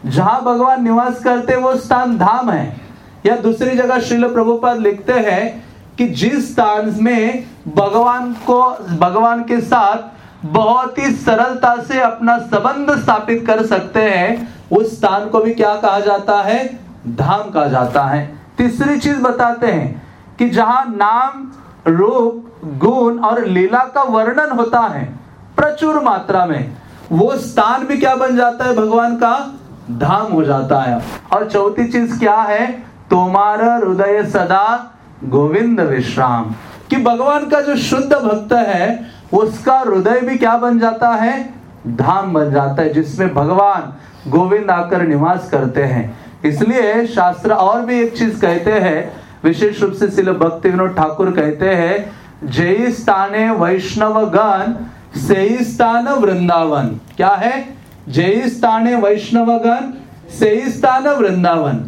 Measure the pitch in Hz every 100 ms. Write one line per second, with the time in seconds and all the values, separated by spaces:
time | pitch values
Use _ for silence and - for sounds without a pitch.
0 | 147 131 190 254 240 240 262 262 233 226
1 | 254 240 254 247 240 254 254 254 - 247
2 | 254 214 185 240 247 160 - - - -
3 | - - 196 233 226 226 247 254 247 254
4 | 240 233 240 240 226 233 240 233 208 202
5 | - 247 214 190 226 - - - - -
6 | 240 127 220 285 - - 214 208 214 208
7 | 226 233 226 254 - - - 151 202 214
8 | 240 247 247 226 - 247 254 - 185 165
9 | 180 196 233 233 226 240 - 247 202 226
10 | - - - - 156 196 214 247 254 -
11 | 277 226 - 220 254 254 247 240 - 262
12 | 233 226 226 240 233 208 247 277 285 285
13 | - 214 226 233 226 220 220 202 - 220
14 | 214 190 190 233 - - - 202 220 -
15 | 208 196 214 220 220 233 208 208 214 196
16 | 202 196 196 202 196 240 254 - - -
17 | 117 117 147 - - 160 143 131 123 143
18 | 135 147 147 - - - 240 233 285 285
19 | 294 277 254 240 240 240 233 165 135 -
20 | - - - - 240 185 220 254 254 208
21 | 208 233 269 277 262 - - - 165 165
22 | 208 247 233 233 - - 160 135 180 254
23 | 233 233 220 240 202 180 190 240 262 285
24 | 262 220 220 254 302 240 233 240 220 147
25 | 120 - - - - - 294 294 311 302
26 | 254 190 - 190 175 143 - - - -
27 | - 165 233 277 - - 214 262 262 277
28 | 269 262 262 247 240 240 254 220 214 233
29 | 233 233 233 262 285 - - - - 120
30 | 143 196 214 160 139 135 135 139 127 117
31 | - - - 202 214 208 202 202 233 240
32 | 226 - 214 214 214 214 240 247 - -
33 | - 180 185 196 208 208 226 240 196 185
34 | 196 208 202 202 175 190 214 240 - -
35 | - - 131 131 147 185 233 226 160 135
36 | 120 135 127 120 107 113 - - - 247
37 | 233 240 269 294 294 294 285 277 - 262
38 | 277 285 226 214 208 240 214 180 208 240
39 | - - - 185 220 220 262 262 247 190
40 | 190 247 247 262 233 233 240 233 226 226
41 | 240 220 226 269 254 - - - 120 117
42 | 131 190 190 156 147 139 139 143 156 147
43 | 147 120 143 139 147 185 202 185 139 -
44 | - - 139 160 185 208 196 175 175 180
45 | 165 143 165 180 - 139 131 143 135 123
46 | 107 - - - 151 147 214 254 214 226
47 | 233 202 180 175 - 190 190 233 233 247
48 | 233 233 226 175 185 170 180 214 180 151
49 | 170 - - - 160 165 214 208 202 -
50 | 202 196 185 170 165 165 190 180 185 170
51 | 156 156 185 170 151 147 190 180 170 202
52 | - - - - 147 123 175 208 240 233
53 | - 190 196 214 220 214 170 185 185 214
54 | 214 220 208 185 214 190 214 233 - -
55 | - 143 135 190 202 247 226 - 233 233
56 | 262 277 202 180 175 170 160 147 113 110
57 | - - 185 196 226 262 247 - - -
58 | - 131 175 220 254 - 233 220 233 240
59 | 202 208 - 233 226 233 233 240 277 -
60 | - - - - 214 220 254 220 254 262
61 | 277 285 202 180 175 165 143 113